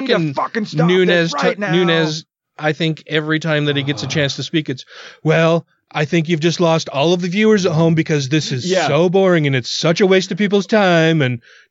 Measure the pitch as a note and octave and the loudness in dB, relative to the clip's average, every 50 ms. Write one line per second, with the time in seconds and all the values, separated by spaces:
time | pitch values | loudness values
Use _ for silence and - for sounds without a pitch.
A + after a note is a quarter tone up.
0 | C4+ B3+ A#3 F#3+ E3 D3+ C3+ - - - - A3+ G#3+ - D3+ D3+ E3 E3+ F3+ F#3 | 0 0 0 0 0 -2 -2 -4 -6 -6 -6 -6 -8 -4 -2 0 2 2 2 2
1 | F#3 F3+ F3 E3+ E3 E3 - - F#3 - - G3+ G3+ G3 E3+ F3+ F#3 E3+ E3 E3 | 2 2 2 2 0 -2 -2 -2 -2 -2 -2 -2 -2 -2 0 0 2 2 2 0
2 | D#3+ D#3 D#3 D#3+ - _ _ _ _ _ _ - D3+ D3+ D3+ - F3 D#3+ D#3 - | 0 -2 -4 -6 -10 _ _ _ _ _ _ -6 -4 -4 -2 -2 -2 -4 -4 -6
3 | - - D3+ D#3 D3+ D3+ D#3 D#3 D#3+ E3 D3+ D3 D3 D3 C#3 C#3 C3 C#3 C#3+ - | -8 -6 -4 -4 -2 -2 -2 -2 -2 -2 -2 0 0 0 -2 -2 -2 -4 -4 -6
4 | - C3 - D#3 C#3+ C3+ - - C3 - - D#3+ D3+ - C3 C3+ - - - - | -6 -6 -2 -2 -2 -2 -4 -6 -8 -4 -4 -4 -4 -4 -6 -10 -12 -16 -20 -20
5 | - - - - - D#3 D#3 E3 E3 E3 E3+ E3 - _ _ _ _ _ - D3+ | -20 -20 -18 -6 -2 0 2 2 2 2 2 0 -2 _ _ _ _ _ -6 -4
6 | D3+ - F3+ E3+ D#3 D#3+ F3 D3+ D3+ F3 - - F3+ E3 D#3+ D#3+ - - - C3+ | -2 0 0 0 0 0 -2 0 0 -2 0 0 0 2 2 0 -2 -4 -4 -2
7 | C#3+ E3+ F3+ F3 F3+ F#3 E3+ G#3 A3 A3 G#3+ G3+ F3 F#3 D#3 D#3 E3 E3 E3+ D#3 | 0 2 2 0 -2 -2 -2 2 2 4 4 2 2 0 2 2 2 2 2 2
8 | D#3+ - D#3+ D3 C#3 B2+ D#3 D#3 D3 - C#3+ B2+ - F3 F#3 F#3 E3 E3 C#3 D3+ | 0 0 -2 -2 -2 0 -2 -2 -2 -2 -4 -6 -4 -2 0 0 2 2 2 2
9 | F3 F#3 E3+ G3 F#3+ F#3 F3 E3 D3 C#3+ C3+ B2+ - - - - - D#3+ E3+ - | 2 2 2 2 4 4 4 2 2 2 0 0 -2 -4 -6 -2 0 0 2 2
10 | G#3+ F#3 F#3+ F#3+ F3+ - G3 E3 G#3 G3+ G3+ G3+ F#3+ - A3+ G#3+ G3+ F#3 F3 E3 | 2 4 4 2 2 0 -2 -2 0 0 0 0 0 2 2 2 4 4 4 4
11 | D#3+ D#3+ E3 D#3 C#3 B2 B2 A#2+ - - - - - _ | 4 4 2 2 2 0 -2 -4 -8 -14 -20 -20 -16 _